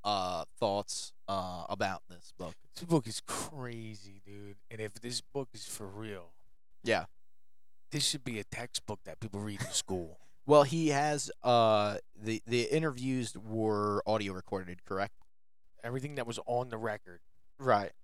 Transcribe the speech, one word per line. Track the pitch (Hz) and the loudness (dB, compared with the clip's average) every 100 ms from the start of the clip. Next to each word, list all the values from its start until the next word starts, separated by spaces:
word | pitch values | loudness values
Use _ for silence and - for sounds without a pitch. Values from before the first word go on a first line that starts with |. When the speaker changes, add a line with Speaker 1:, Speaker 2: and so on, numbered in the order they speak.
| 101 | 2
Speaker 1:
uh, | 101 92 87 78 - | 2 2 -2 -4 0
thoughts, | 113 101 101 - - - - | 2 2 0 -6 -8 -12 -4
uh, | 98 92 90 82 | -2 -2 -6 -4
about | 95 101 90 - | 0 0 0 -8
this | 87 - - | -16 -16 -10
book. | 87 - - | -10 -10 -14
Speaker 2:
This | - | -12
book | 175 165 113 | 4 4 4
is | 107 - | -6 -6
crazy, | - - 151 123 117 110 104 101 98 | -6 -6 -6 -6 -6 -8 -10 -14 -16
dude. | 101 101 101 101 - | -14 -12 -12 -12 -12
And | 113 | -6
if | 107 | -6
this | - 120 123 | -6 -6 -6
book | - 139 131 | -4 -4 -4
is | 107 - | -8 -10
for | - 101 | -8 -8
real, | 98 110 98 87 - - - - - | -8 -6 -8 -10 -16 -16 -16 -16 -6
Speaker 1:
Yeah. | - 104 80 - - - - - - - - | 4 4 4 -8 -14 -12 -12 -14 -14 -14 -6
Speaker 2:
this | 143 131 | 0 2
should | 147 | 0
be | 127 113 | -2 -4
a | |
textbook | 101 - 120 - - 104 | -4 -6 -4 -6 -4 -6
that | - 78 | -6 -8
people | 113 98 | -6 -4
read | 107 101 | -4 -4
in | - | -2
school. | - - 92 82 - | -2 0 -2 -2 -10
Speaker 1:
<laughs> | - - - | -16 -10 8
Well, | 147 | 10
he | 143 165 160 | 10 6 4
has, | 139 151 147 131 - | 4 4 2 -2 -2
uh, | 127 120 113 107 104 104 - - | 6 8 10 8 4 0 -8 -8
the, | 107 110 - | -2 -2 2
the | 120 117 | 2 4
interviews | 156 160 123 127 131 117 95 | 2 2 0 0 0 0 -6
were | 110 110 110 104 104 101 - | -4 2 4 4 4 2 2
audio | 110 101 | 2 2
recorded, | 92 - 98 90 87 | -4 -4 -4 -4 -10
correct? | - 95 98 - - - - - - - | -4 -2 -2 -4 -18 -20 -20 -20 -20 -10
Speaker 2:
Everything | 117 127 139 | -4 -4 -4
that | 143 117 | -4 -4
was | 113 - | -4 0
on | 123 123 | 0 0
the | 113 | -2
record | 110 107 - 87 - - - - | -2 -4 -8 -16 -18 -18 -20 -2
Speaker 1:
Right. | 135 104 98 - | 6 6 6 -6